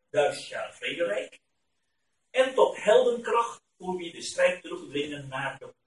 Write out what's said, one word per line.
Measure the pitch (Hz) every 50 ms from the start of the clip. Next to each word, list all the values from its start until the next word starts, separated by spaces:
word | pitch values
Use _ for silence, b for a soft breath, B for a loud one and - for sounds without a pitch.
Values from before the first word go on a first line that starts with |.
| _ _
duizendjarig | - - - 139 - - - - - - - - -
vrederijk. | - - - 143 170 - - 208 - - - - - _ _ _ _ _ _ _ _ _ _ _ _ _ _ _ _ _ _
En | - 254 262 262 -
tot | - - - - - -
heldenkracht, | 202 220 254 254 240 233 226 - 220 233 233 - - - - _ _ _ -
voor | - 370 370 359
wie | 349 -
de | - -
strijd | - - - 175 180 180 180 -
terugdringen | - 170 - - 147 139 135 143 147 151 147 143 135 135
naar | - 131 131 135 - -
de | - - - _ _